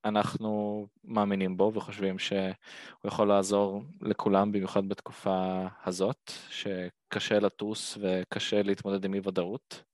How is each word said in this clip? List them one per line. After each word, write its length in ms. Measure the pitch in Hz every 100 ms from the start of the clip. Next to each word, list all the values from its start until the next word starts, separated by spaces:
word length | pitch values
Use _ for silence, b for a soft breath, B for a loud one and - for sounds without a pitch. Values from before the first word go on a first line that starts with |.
| 107
שאנחנו 800 | 104 104 - 110 107 104 104 101 _
מאמינים 540 | - 110 101 98 95 92
בו 140 | 101 110
וחושבים 440 | - 98 98 95
שהוא 200 | - 101 95 95 B B B B 101
יכול 220 | 98 104
לעזור 540 | 101 98 101 101 98 139 -
לכולם, 500 | 107 104 107 95 101
במיוחד 380 | 101 92 101 98
בתקופה 760 | 98 - - 101 95 92 92 92 - -
הזאת, 460 | 92 98 135 - - -
שקשה 880 | - 104 92 90 _ _ 107 - 107
לטוס 580 | 101 - 104 110 - 104
וקשה 600 | 101 92 90 104 - 104
להתמודד 420 | 101 98 101 98 95
עם 80 |
אי-ודאות. 720 | 98 98 95 87 120 _ - _